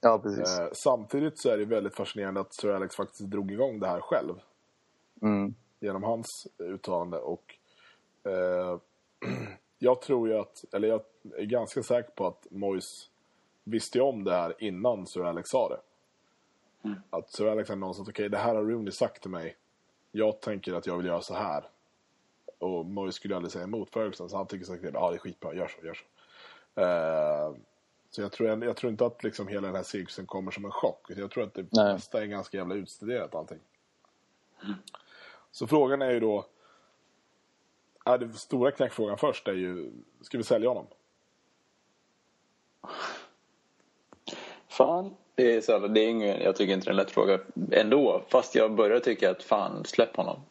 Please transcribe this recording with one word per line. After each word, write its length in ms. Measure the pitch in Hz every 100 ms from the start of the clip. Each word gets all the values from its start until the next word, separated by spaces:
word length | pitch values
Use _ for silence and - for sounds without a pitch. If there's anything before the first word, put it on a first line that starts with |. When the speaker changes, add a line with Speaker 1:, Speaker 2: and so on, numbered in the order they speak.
Speaker 1:
Ja, 180 | 117 110
precis. 400 | 110 101 90 90
Speaker 2:
Eh, 100 | 85
samtidigt 680 | - 151 123 104 139 151 147
så 80 | 131
är 80 | 110
det 60 |
väldigt 300 | 104 113 98 -
fascinerande 440 | 98 107 98 98
att 140 | 92
Sir 160 | - 104
Alex 260 | 98 95 -
faktiskt 340 | 98 - 98
drog 220 | 101 98
igång 280 | 101 131 110
det 60 | 92
här 140 | 90
själv. 340 | - 147 76 90 - _ _ _ _ _ _ _
Speaker 1:
Mm. 320 | 107 104 101 110 _ _
Speaker 2:
Genom 220 | 104 95
hans 440 | 104 117 113 - - _
uttalande. 600 | 87 98 - 87 87 85
Och, 360 | 65 87 _ - _ _ - _ _ _
eh, 540 | 101 92 90 90 90 87 _ _ _ _ 127
<clears throat> 500 | 127 110 - _ _
jag 220 | 123 127
tror 280 | - 131 113
ju 100 | 110
att, 260 | 101 - -
eller 140 | 101 107
jag 120 | 113 - _ 104 -
är 80 |
ganska 380 | 107 123 113 -
säker 280 | 113 120 117
på 160 | - 92
att 200 | 87 -
Moyes 600 | 95 98 95 - - - _ _ _ _ _
visste 360 | - 110 - 120
om 240 | 135 117
det 100 | 98
här 200 | 90 85 -
innan 480 | 107 90 117 110 90
Sir 180 | -
Alex 240 | 87 85 87
sa 180 | 131 101
det. 120 | - - _ _ _ _ _ _ _ _ _ 107
Speaker 3:
Mm. 100 | 98 -
Speaker 2:
Att 200 | - -
Sir 140 | - 107
Alex 220 | 107 104
hade 120 | 98
någonstans, 280 | 95 92 98
"Okej, 200 | 107 104
det 100 | 101
här 160 | 110
har 80 | 110
Rooney 260 | 107 117 104
sagt 320 | 90 113 -
till 80 | 98
mig. 260 | 90 82 - _ _ _ _ _
Jag 280 | 104 107 107
tänker 340 | - 101 95
att 120 | 87 90
jag 100 | 90
vill 100 | 90
göra 140 | 85
så 140 | 87
här." 300 | 98 104 73 - _ _ _ _ _ _ _ - -
Och 280 | 90 90 82
Moyes 280 | 101 95
skulle 220 | 87 101 95
aldrig 160 | 85
säga 120 | 87
emot 260 | 90 110 98
Ferguson, 380 | 113 107 95 87
så 80 | 98
han 100 | 92
tycker 180 | 98 90
säkert, 240 | 90 78
"Ja, 160 | 71 87
det 60 | 85
är 20 |
skitbra, 360 | 101 85 85
gör 140 | 82 82 -
så, 60 | 82
gör 80 |
så." 100 | 80 - _ _ - - - _ -
Eh, 720 | 90 87 80 80 76 76 76 67 52 _ _ _ _
så 120 | -
jag 100 | 101
tror, 320 | - 113 110
jag 120 | 120 113
tror 160 | 127
inte 140 | 107 120
att, 180 | -
liksom, 240 | 113 - 101
hela 180 | 104 98
den 100 | 95
här 60 |
cirkusen 440 | 92 104 90 - 92
kommer 240 | 98 95
som 140 | 95
en 60 | 101
chock. 360 | - 120 - - 92
Jag 140 | 98
tror 140 | -
att 100 | 107
det 120 | - 90
Speaker 1:
Nej. 220 | 110 104
Speaker 2:
mesta 300 | 98 - 113
är 40 | 104
ganska 300 | 101 92 98
jävla 160 | 90
utstuderat, 600 | 101 92 - 104 123 98
allting. 240 | 82 76 80 _ _ _ _ _ _ _ _ _ _
Speaker 3:
Mm. 100 | 98 95 - - _ - - - _
Speaker 2:
Så 160 | - 120
frågan 360 | 151 131 139
är 80 | 131
ju 100 | 123
då, 260 | 110 104 - _ _ _ _ _ _ _ _ _ _ _ _ _ _ _
ja, 140 | - 123
den 140 | 117
stora 360 | 107 - 135 131
knäckfrågan 480 | 139 127 - 107 101
först 300 | 147 - -
är 40 |
ju, 380 | 95 92 90 67 58 - _
ska 180 | - 123
vi 60 |
sälja 240 | 110 117 117
honom? 180 | 117 - - _ _ _ _ _ _ _ _ _ _ _ _ _ _ _ _ _ _ - - - - - _ _ _ _ _ _ _ _ - - - - - _
Speaker 3:
Fan, 460 | - 131 175 196 196 _
det 220 | - 127 113
är 40 |
så 120 | 107
jävla, 160 | 110 101
det 120 | 110
är 80 | 110
ingen, 320 | 113 104 98
jag 140 | - 95
tycker 160 | 98
inte 100 | 95
det 40 | 98
är 40 |
en 40 | 98
lätt 140 | 98
fråga 280 | - 98 95 - - -
ändå. 500 | - 107 135 127 90 -
Fast 260 | 131 120
jag 200 | 127 110
börjar 260 | 110 107 117
tycka 300 | 123 110 95
att, 120 | 92
fan, 420 | - 104 98 101
släpp 320 | 107 - 117 -
honom. 200 | - - -